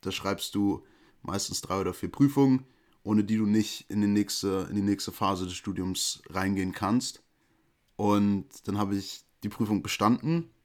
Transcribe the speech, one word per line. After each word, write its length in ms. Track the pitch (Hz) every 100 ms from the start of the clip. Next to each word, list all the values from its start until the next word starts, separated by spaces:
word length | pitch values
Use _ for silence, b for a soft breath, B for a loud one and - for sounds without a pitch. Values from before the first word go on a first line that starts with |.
Da 100 | 95
schreibst 440 | 95 98 98 -
du 300 | 101 101 - b b b b
meistens 380 | - 98 - 92
drei 200 | - 95
oder 120 | 92
vier 160 | 90 90
Prüfungen, 540 | - 139 139 135 131 131 b b b
ohne 220 | - 107
die 120 | 104 110
du 100 | 107
nicht 440 | 107 104 - -
in 100 | 107
die 60 | 104
nächste, 600 | 104 104 - 101 95 92
in 60 | 101
die 60 |
nächste 300 | 101 101 -
Phase 320 | - 98 95
des 100 | 90
Studiums 680 | 90 - 92 92 92 - - -
reingehen 420 | 92 95 98 95
kannst. 500 | 90 98 120 131 - _ _ _ _ _ _ _ -
Und 500 | 104 104 101 98 - - -
dann 120 | 101
habe 180 | 101 101
ich 280 | 98 - _ _
die 60 | 107
Prüfung 340 | - 107 104
bestanden. 680 | - - 104 117 135 165 165 _